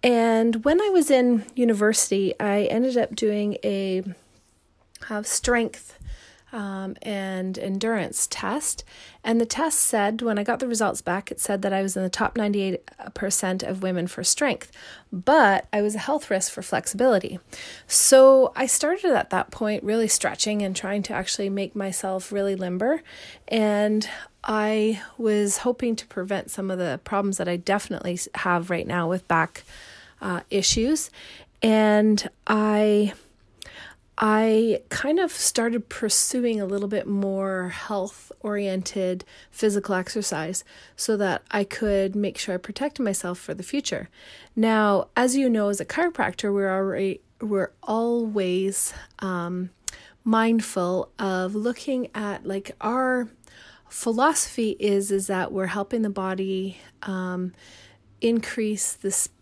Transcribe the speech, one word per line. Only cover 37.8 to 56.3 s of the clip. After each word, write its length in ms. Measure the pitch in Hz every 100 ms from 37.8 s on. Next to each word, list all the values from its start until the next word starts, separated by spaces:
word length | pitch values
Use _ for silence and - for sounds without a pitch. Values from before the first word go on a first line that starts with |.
| - 202 185 - - - 214 208 202 190 190 202 185 185 - - -
physical 440 | - 214 202 196 185
exercise 680 | 185 220 202 160 160 190 - - - -
so 220 | - 214
that 260 | 196 170 _
I 140 | 214 202
could 500 | - 214 196 196 202
make 220 | 202 -
sure 180 | - 180
I 40 |
protected 440 | - 208 277 285
myself 360 | 233 196 175 180
for 140 | -
the 80 | 190
future. 480 | 180 285 - - 180 - - - - -
Now, 540 | 220 220 208 196 - -
as 180 | 247 269
you 140 | 262
know, 180 | 220 202
as 140 | 202
a 40 | -
chiropractor, 680 | - 349 339 - 190 208
we're 200 | 202 196
already, 460 | 190 196 147 196 - _ _
we're 300 | 220 202 185 _
always, 1080 | - 214 233 240 226 208 185 185 190 196 - - - -
um, 500 | 190 180 170 180 180 _ - - - _
mindful 880 | - 220 226 226 208 - 175 185 - -
of 360 | 196 185 185 208
looking 540 | 220 240 - 254 247 -
at, 300 | 208 196 -
like, 260 | 196 196 -
our 480 | 208 247 262 254 233 - - - - - _
philosophy 880 | - - 226 285 302 - - 220 -
is, 300 | 208 202 202
is 140 | 196 190
that 260 | 190 180
we're 140 | 196 190
helping 380 | 208 196 240
the 60 | 214
body, 680 | 196 190